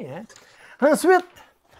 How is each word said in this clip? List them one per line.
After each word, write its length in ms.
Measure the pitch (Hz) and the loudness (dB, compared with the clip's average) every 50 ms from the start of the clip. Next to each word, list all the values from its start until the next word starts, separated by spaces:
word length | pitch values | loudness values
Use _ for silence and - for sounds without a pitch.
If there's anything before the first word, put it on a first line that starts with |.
| 202 127 | -14 -14
hein ? 800 | 135 185 226 - - - _ _ _ _ - - - - 247 302 | -16 -16 -18 -20 -20 -20 _ _ _ _ -20 -20 -6 -2 0 0
Ensuite, 340 | 294 - - 349 370 359 - - _ - - _ _ _ _ _ _ | 0 2 2 2 2 2 0 -4 _ -20 -20 _ _ _ _ _ _